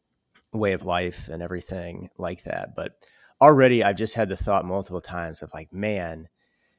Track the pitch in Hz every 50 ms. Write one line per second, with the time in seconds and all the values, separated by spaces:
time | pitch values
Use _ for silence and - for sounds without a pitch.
0 | _ _ _ _ _ _ _ _ _ _ - 110 107 98 95 90 - 90 87 90
1 | 90 87 - - - - 80 85 85 85 90 87 - - 92 90 87 85 90 92
2 | 92 - _ - 90 85 90 - - - 50 50 50 - - - - - - _
3 | _ _ _ _ _ _ _ _ 139 151 151 135 131 127 123 117 104 101 95 87
4 | 113 107 - 113 107 95 95 - - 107 98 92 82 90 92 98 95 - 90 87
5 | - - 87 87 85 82 80 - 78 - - 78 80 - 87 95 104 107 104 95
6 | 87 82 80 80 80 - _ _ _ _ _ _ _ _ _